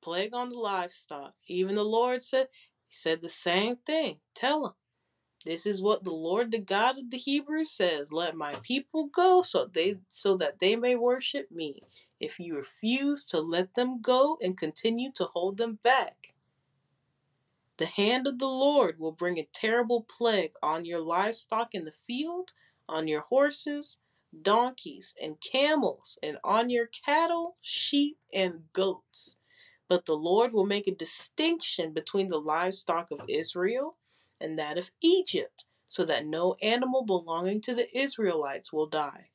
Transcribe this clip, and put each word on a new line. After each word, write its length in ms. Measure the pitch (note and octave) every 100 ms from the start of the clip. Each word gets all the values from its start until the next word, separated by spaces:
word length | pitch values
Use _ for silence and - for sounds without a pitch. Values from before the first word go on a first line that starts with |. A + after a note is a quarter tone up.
Plague 340 | - E3+ G#3
on 160 | A#3+ B3
the 80 | A#3+
livestock. 760 | A3 F#3+ F3 - - D3 C#3 _ _
Even 280 | F3+ F#3
the 100 | G3+
Lord 380 | G#3 A3+ B3 B3+
said, 260 | B3 C4 C4 _ _ _ _
he 80 |
said 260 | - D#3+ E3
the 80 | E3
same 480 | - - F3 G#3+ B3
thing. 440 | - D#4 C#4+ D3+ _
Tell 320 | - B3 D4+ C4
him, 80 | - _ _ _ _ _ _
"This 220 | - E3 G#3+
is 160 | G3
what 220 | G3 G#3+
the 100 | F#3
Lord, 360 | D#3+ D#3+ F#3+ A#3+
the 80 | A3
God 400 | F#3+ G3 A#3 C4+
of 120 | B3+
the 80 | C4
Hebrews 520 | C4 C#4 C#4+ D#4 D#4
says: 420 | - F3+ D#3 D3
'Let 240 | D3+ E3+ D#3+
my 200 | D3+ C#3+
people 500 | - B3+ C4+ D#4 D4
go 360 | - F#4 F#4
so 240 | F4+ F3+ -
they, 340 | E3 F3 G3+ _
so 280 | - G3+ F#3+
that 220 | D#3 -
they 180 | F#3 A3+
may 200 | A#3+ B3
worship 540 | A#3+ B3+ B3+ C#4+ -
me.' 320 | E3+ D#3 C#3 - - _ _
If 200 | D3+ -
you 160 | E3+ D3+
refuse 680 | C3+ - G#3+ B3+ C#4 C#4+ -
to 140 | B3+
let 340 | D#3+ E3+ F#3
them 260 | - B3 B3+
go 380 | A3 B3+ C#4+ D#4+
and 160 | F#3+ F#3
continue 540 | D#3 - A3+ A#3 C4
to 140 | C4 F3+
hold 300 | - F3+ G3
them 200 | A#3 A3
back, 580 | A#3 C4 G3 - - _ _ _ _ _ _ _ _ _ _ _ _ _ _ -
the 100 | D#3+
hand 400 | - G3+ B3 C4
of 120 | B3+
the 100 | C4+
Lord 500 | C4 C#4 D4 G3+ D#3+
will 140 | D#3+
bring 260 | D#3+ F3 F3
a 60 | D3+
terrible 500 | - A3 A#3 A#3 A#3+
plague 520 | A3 - A#3 G#3+ E3 -
on 220 | D3 D#3+
your 160 | E3+ E3+
livestock 720 | E3 E3+ G3+ A3+ - A3 A#3
in 100 | G3+
the 80 | D#3
field, 600 | - - B3 D#4 F4 F4+ - _ _ _
on 180 | D#3+ D#3+
your 140 | D3+
horses, 800 | D3+ B3+ C#4+ C#4+ - D4 C#4+ - _ _ _ D#3+
donkeys, 720 | D#3 G#3+ B3 B3+ F3 C3+ - -
and 200 | - D#3
camels, 800 | - C4 C#4+ D#4 G#3+ C#3 - -
and 160 | D3+ D3+
on 280 | - G#3 A#3+
your 160 | A#3+ A#3
cattle, 680 | - - D4+ E4+ E4+ E4+ -
sheep, 580 | - - - C#4+ C#4+ D4+ _
and 400 | F#3+ F#3 E3 D#3
goats. 680 | - F#3+ F3+ _ - - - _ _ - _ _
But 180 | F3+
the 120 | - D#3
Lord 360 | D#3+ G3 A#3+
will 140 | A3+ G3
make 220 | G3+ G3+
a 60 |
distinction 960 | F#3+ - - - - D#4 E4+ - - D#3+
between 360 | D#3 D#3 G3+ F#3+
the 120 | E3
livestock 720 | D3+ D#3 F3+ F#3+ - E3 E3+
of 120 | C#3+ -
Israel 680 | D3 E3 F3 F#3 A#3+ D4 - _ _ _ _
and 180 | D#3+ D#3
that 180 | D3+ D3+
of 140 | F3+ _
Egypt, 640 | E4 F#4 F4+ E3+ A2+ _ - _ _
so 160 | -
that 220 | D#3+ C#3 D3+
no 280 | D#3 F3+
animal 500 | F#3 G#3+ A#3 B3+ C4
belonging 560 | A#3 F#3 E3 E3 F3+ G#3
to 120 | G#3+
the 220 | A#3+ - B3
Israelites 760 | C4+ - G#3 E3 C#3+ C#3 -
will 140 | D#3 D#3
die." 440 | D#3 D3 - -